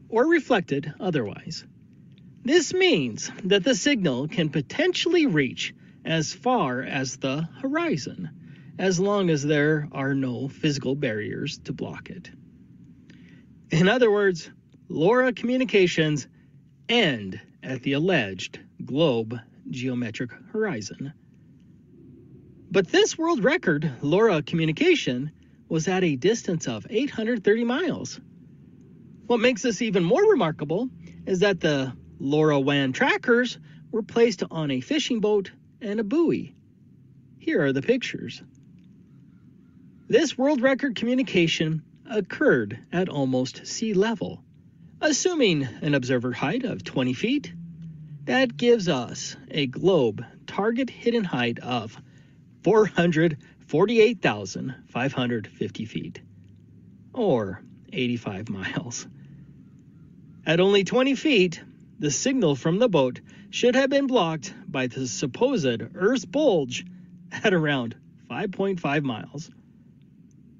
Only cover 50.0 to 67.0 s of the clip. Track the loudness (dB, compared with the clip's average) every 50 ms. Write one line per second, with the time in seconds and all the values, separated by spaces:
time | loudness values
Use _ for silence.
50 | 4 2 0 -4 -12 -14 -16 -20 -18 -10 -4 -2 0 0 0 0 -2 -4 -6 -2
51 | -2 0 0 0 -2 -2 -2 -2 -2 -2 -2 -6 -6 -6 -6 -6 -6 -8 -14 -18
52 | -20 -20 -20 -20 -20 -20 -20 -20 -20 -20 -14 -4 0 4 6 6 4 4 2 2
53 | 2 2 4 4 2 2 2 -2 -12 -20 -20 _ -12 -2 2 2 4 4 6 6
54 | 6 6 4 2 0 0 0 0 -6 -8 -8 -8 -8 -8 -10 -12 -16 -10 -6 -2
55 | -2 -2 0 -2 -2 -2 -2 -4 -6 -8 -8 -6 -6 -6 -6 -8 -10 -8 -8 -10
56 | -10 -10 -14 -16 -20 -20 -20 -20 -20 -20 -20 -20 -20 -20 -20 -20 -20 -20 -20 -20
57 | -20 -14 -6 -2 0 2 2 2 0 -4 -8 -10 -14 -20 -20 -20 -20 -12 -6 -4
58 | -2 -2 -2 -4 -6 -8 -8 -8 -8 -8 -8 -8 -8 -6 -8 -8 -8 -8 -12 -12
59 | -14 -14 -18 -20 -20 -20 -20 -20 -20 -20 -20 -20 -20 -20 -20 -20 -20 -20 -20 -20
60 | -20 -20 -20 -20 -20 -20 -20 -10 -2 0 2 4 4 6 6 4 4 2 2 2
61 | 2 2 2 0 2 2 4 4 4 2 0 -6 -14 -20 -20 -20 -20 -20 -12 -4
62 | -2 -2 -2 0 0 0 0 2 2 2 2 2 0 0 2 2 2 4 4 4
63 | 2 2 0 -6 -16 -20 -20 -20 -20 -10 -4 2 2 4 4 4 2 4 2 2
64 | 2 2 2 2 2 2 -2 -4 -8 -10 -14 -14 -14 -6 -4 -2 -2 -2 -4 -4
65 | -6 -6 -4 -4 -6 -4 -2 0 0 2 2 2 0 0 -2 -2 -6 -10 -6 0
66 | 0 2 2 0 -2 -4 -2 2 2 4 4 2 0 -2 -6 -10 -10 -12 -18 -20